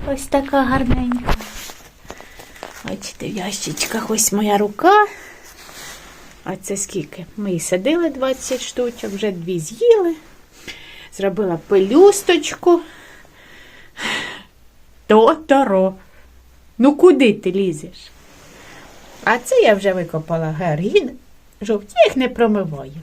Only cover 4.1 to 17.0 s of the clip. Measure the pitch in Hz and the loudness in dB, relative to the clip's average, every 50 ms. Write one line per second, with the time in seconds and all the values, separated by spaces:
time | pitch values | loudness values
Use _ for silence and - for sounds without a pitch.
4.1 | 220 214 - - 202 202 214 208 202 202 208 208 208 - 311 359 415 427 415 403 | -2 -2 -2 -2 -2 -2 0 0 0 0 0 -2 -2 2 2 4 4 4 4 0
5.1 | - - - - - - - - - - - - - - - - - - - - | -4 -12 -20 -20 -20 -20 -20 -20 -20 -20 -20 -20 -20 -20 -20 -20 -20 -20 -20 -20
6.1 | - - - - - - - 180 190 190 - - 202 196 - - - 180 147 - | -20 -20 -20 -20 -20 -14 -12 -10 -10 -10 -8 -8 -8 -8 -8 -8 -8 -10 -10 -10
7.1 | - 180 165 - - 214 208 196 180 160 - - 185 185 196 277 320 349 339 311 | -14 -16 -18 -14 -10 -8 -4 -4 -4 -4 -2 -4 -4 -2 0 0 0 0 0 -2
8.1 | - 254 262 262 262 262 - - 262 254 - - - 247 247 240 240 - 233 208 | -2 -2 -4 -4 -4 -6 -6 -6 -6 -6 -6 -8 -6 -4 -4 -4 -6 -8 -10 -10
9.1 | 196 196 214 208 185 170 165 180 180 165 156 - 226 - 466 480 453 415 359 339 | -6 -4 -4 -4 -4 -6 -6 -6 -6 -6 -6 -8 -6 2 4 6 6 6 4 0
10.1 | 320 311 - - - - _ _ _ - - - - - - - - - - - | -2 -6 -12 -20 -20 -20 _ _ _ -20 -18 -18 -18 -18 -20 -20 -20 -20 -20 -18
11.1 | - - 196 196 180 220 202 180 165 160 - - 202 190 190 196 254 330 392 403 | -8 -4 -4 -4 -2 -2 -2 -2 -4 -6 -2 2 2 2 4 4 6 8 8 8
12.1 | 403 - - - 349 302 - - - - - 349 339 339 - - - - - - | 6 4 0 0 0 0 -2 -6 -10 -2 2 2 2 2 0 -6 -18 -20 -20 -20
13.1 | - - - _ _ - - - - - - - - - - - _ - - - | -20 -20 -20 _ _ -20 -20 -20 -20 -20 -20 -20 -20 -20 -20 -20 _ -10 -8 -8
14.1 | - - - - - - - _ _ _ - - _ - _ _ _ - - - | -8 -8 -8 -10 -14 -16 -20 _ _ _ -20 -20 _ -20 _ _ _ -12 0 4
15.1 | 214 214 226 269 320 311 - - 269 277 269 214 196 190 190 190 190 - - - | 4 6 6 4 2 0 0 2 2 2 2 2 2 0 0 0 -2 -8 -16 -20
16.1 | - - - - _ - _ _ _ _ _ - _ - 247 285 294 - | -20 -20 -20 -20 _ -20 _ _ _ _ _ -14 _ 2 4 4 6 6